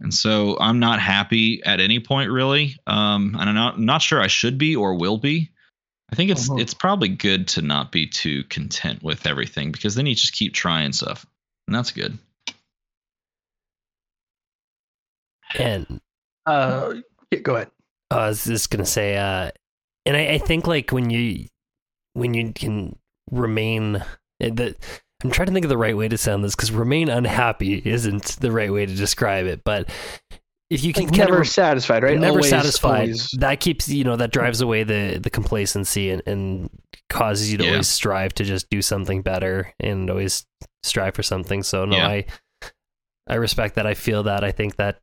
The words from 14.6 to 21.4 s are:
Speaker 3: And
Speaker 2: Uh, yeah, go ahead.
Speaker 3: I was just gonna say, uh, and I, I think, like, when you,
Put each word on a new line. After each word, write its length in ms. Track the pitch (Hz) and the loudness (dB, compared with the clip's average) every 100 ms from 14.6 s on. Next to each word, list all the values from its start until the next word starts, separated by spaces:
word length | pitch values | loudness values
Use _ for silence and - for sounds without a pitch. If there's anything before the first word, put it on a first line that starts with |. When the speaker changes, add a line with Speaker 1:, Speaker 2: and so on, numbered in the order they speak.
| _ _ _ _ _ _ _ _ - - | _ _ _ _ _ _ _ _ -10 -4
Speaker 3:
And 420 | 123 98 76 - - _ _ _ 156 | -2 -2 -6 -12 -16 _ _ _ 0
Speaker 2:
Uh, 500 | 151 131 131 - 233 - _ _ | 2 2 0 -4 -8 -12 _ _
yeah, 80 | - | -4
go 180 | - 117 | 0 -2
ahead. 140 | - _ _ _ _ | -4 _ _ _ _
Speaker 3:
I 180 | 120 110 | -2 0
was 160 | 107 | -2
just 260 | - 113 - | -2 -2 -2
gonna 140 | 107 | -2
say, 320 | 92 - 101 101 | -2 0 0 0
uh, 340 | 98 95 87 - _ _ _ _ | 0 -2 -4 -10 _ _ _ _
and 120 | 127 147 | 0 2
I, 160 | 151 | 2
I 40 | 151 | 0
think, 280 | - 165 170 | 2 0 2
like, 260 | 156 - | 0 0
when 160 | 127 120 | 0 0
you, 360 | 117 120 92 | 0 0 -2